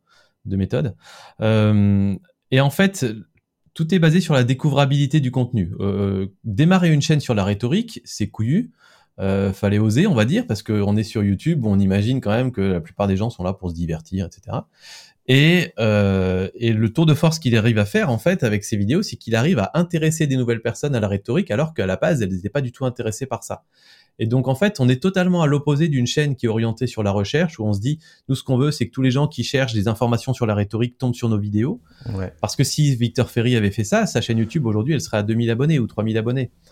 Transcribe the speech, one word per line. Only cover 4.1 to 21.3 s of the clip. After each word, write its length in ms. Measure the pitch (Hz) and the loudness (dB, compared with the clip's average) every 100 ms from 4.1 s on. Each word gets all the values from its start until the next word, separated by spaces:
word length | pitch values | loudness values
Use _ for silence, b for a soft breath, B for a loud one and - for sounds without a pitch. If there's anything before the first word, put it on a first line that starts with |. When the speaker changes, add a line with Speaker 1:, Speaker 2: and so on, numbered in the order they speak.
| 175 | 4
Speaker 1:
sur 140 | 170 139 | 2 2
la 80 | |
découvrabilité 760 | 123 131 151 135 139 143 139 156 | 2 0 0 2 2 2 2 2
du 120 | 127 | 0
contenu. 420 | 127 120 113 90 95 | -2 -2 -2 -2 -4
Euh, 480 | 98 98 98 95 98 _ | -4 -2 -2 -2 -4 _
démarrer 500 | 113 98 160 185 175 | -6 2 4 4 4
une 80 | 151 | 2
chaîne 180 | 147 151 | 2 0
sur 140 | - | 0
la 100 | 107 | 0
rhétorique, 560 | 95 101 120 190 233 - - | 0 0 0 -2 -4 -10 -12
c'est 220 | - 104 | -8 -6
couillu. 440 | - 110 180 - b b b b - | -4 0 0 -2 b b b b -6
Euh, 340 | 95 98 98 | -2 0 0
fallait 260 | 95 101 104 | 0 0 2
oser, 260 | 110 117 208 | 2 2 2
on 80 | |
va 120 | 123 110 | 2 2
dire, 200 | 208 - | 0 -2
parce 160 | 104 | -4
qu'on 340 | - 107 101 104 | -2 -2 0 0
est 60 | |
sur 200 | 104 110 | -2 -2
YouTube, 420 | 101 95 156 170 110 | 0 0 -2 0 2
où 40 | |
on 100 | 98 | 2
imagine 420 | 95 101 107 131 | 2 2 0 -2
quand 100 | 101 | 0
même 200 | 113 131 | 0 -2
que 100 | 98 | 0
la 200 | 98 90 | 0 -2
plupart 260 | 80 - 101 | -4 -2 0
des 100 | 95 | 0
gens 140 | 113 | -2
sont 120 | - | -4
là 100 | 90 | -6
pour 160 | 92 90 | -6 -6
se 60 | 82 | -6
divertir, 520 | 82 80 - 95 85 | -6 -6 -6 -6 -6
et 20 | |
cetera. 360 | - 98 113 - B B B B B - | -10 -10 -10 -10 B B B B B 0
Et, 440 | 139 156 180 - - | 4 4 2 0 -2
euh, 720 | 110 104 98 95 92 92 95 - | 0 2 2 2 0 -2 -4 -4
et 180 | 117 | -2
le 180 | 110 110 | 0 0
tour 140 | 160 165 | 2 2
de 80 | |
force 260 | 147 160 160 | 4 2 0
qu'il 160 | 127 113 | 0 2
arrive 220 | 117 107 | 4 2
à 80 | 101 | 0
faire, 240 | 214 180 | 0 0
en 80 | 113 | 0
fait, 260 | 175 190 | 0 0
avec 200 | 113 104 | 0 -2
ses 120 | - 104 | -4 -2
vidéos, 280 | 101 165 | 0 -2
c'est 120 | - - | -2 -8
qu'il 200 | - 113 | -4 0
arrive 220 | 147 120 | 2 0
à 140 | 95 156 | 0 0
intéresser 520 | 175 165 156 156 151 | -2 0 0 0 0
des 80 | 131 | 0
nouvelles 260 | 120 113 | 0 -2
personnes 340 | 113 - 147 123 | -4 -4 -2 0
à 40 | |
la 80 | 101 | 0
rhétorique, 420 | 101 - | -2 -2